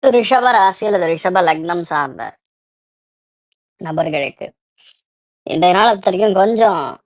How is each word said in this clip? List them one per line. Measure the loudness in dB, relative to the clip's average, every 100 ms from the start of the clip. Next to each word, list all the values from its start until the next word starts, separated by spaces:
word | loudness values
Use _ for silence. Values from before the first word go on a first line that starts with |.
ரிஷப | 4 2 2 2 2 4
ராசி | 2 0 -2
அல்லது | 0 0
ரிஷப | -2 -2 0 0
லக்னம் | 0 -4 -6 -4
சார்ந்த | -4 -4 -8 -14 _ _ _ _ _ _ _ _ _ _ _ _ _ _ _ -8
நபர்களுக்கு | -4 -2 -2 -4 -8 -16 _ _ _ -20 -20 _ _ _ _ -8
இன்றைய | 0 2 4
நாள் | 2
பொறுத்த | 2 -2
வரைக்கும் | 0 0 2
கொஞ்சம் | 2 2 2 2 -6 -10